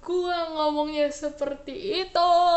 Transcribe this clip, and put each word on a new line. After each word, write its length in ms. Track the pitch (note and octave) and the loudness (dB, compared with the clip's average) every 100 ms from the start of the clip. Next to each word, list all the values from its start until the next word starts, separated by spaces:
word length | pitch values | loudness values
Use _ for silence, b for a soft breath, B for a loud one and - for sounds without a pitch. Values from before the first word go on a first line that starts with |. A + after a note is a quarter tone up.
gua 500 | - F4+ F4 F4 E4 D#4+ | -4 -2 -2 -4 -4 -2
ngomongnya 500 | D4+ D4 D4+ D4+ D4 | 0 0 -2 0 -2
seperti 880 | D4 D4 D4 C#4+ C#4 - C4 - F4 | -2 -8 -6 -6 -6 -10 -8 -4 -4
itu? 320 | F#4 F4 F4 F4 F4 | -2 2 4 6 6